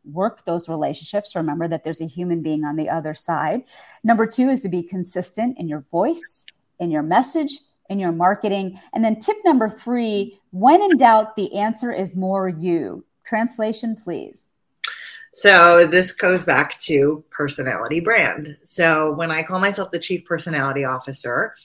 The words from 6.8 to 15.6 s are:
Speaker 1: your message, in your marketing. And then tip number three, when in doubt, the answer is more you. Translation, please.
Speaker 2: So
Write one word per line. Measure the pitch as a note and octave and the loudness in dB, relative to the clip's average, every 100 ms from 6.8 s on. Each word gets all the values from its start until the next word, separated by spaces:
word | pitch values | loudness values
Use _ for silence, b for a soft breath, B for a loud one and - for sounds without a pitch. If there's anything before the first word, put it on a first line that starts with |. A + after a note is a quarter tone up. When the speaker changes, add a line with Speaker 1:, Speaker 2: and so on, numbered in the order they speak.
| F3 | -4
Speaker 1:
your | D3+ | -2
message, | D#3 E3+ - E4 D4 - _ _ - | 2 2 2 0 -4 -8 _ _ -8
in | G3 | -4
your | F3+ | -2
marketing. | E3 F3+ G3+ G#3+ G3 F#3+ F#3+ B | 2 2 2 -2 -2 -4 -10 B
And | - | -2
then | A3+ A3 | 0 0
tip | - G#4+ F4+ | -4 0 4
number | C4 G#3+ | 4 2
three, | - A#3+ A#3+ A3+ G3+ A#3+ - _ | -4 -4 -2 -2 -2 -4 -10 _
when | F#3 A#3+ F4 | 2 6 6
in | G4+ D4 | 6 4
doubt, | A#3+ A3 G#3+ A3 | 6 4 2 -4
the | F#3+ G3 | -6 -2
answer | G#3 A#3 A#3+ | -2 -2 -4
is | - F#3+ | -4 -6
more | F#3 F#3+ G3 F#3+ | -4 -2 -2 -2
you. | D#3 F3 E3+ G#2 - - _ | -4 -2 -2 -2 -10 -16 _
Translation, | - A3 A#3+ - G#3+ A3+ A3+ A3 | -6 -2 -2 -4 -6 -4 -8 -8
please. | - E3 - - - _ _ _ B B B B B - | -8 -8 -10 -16 -18 _ _ _ B B B B B 2
Speaker 2:
So | G3+ F#3 | 6 10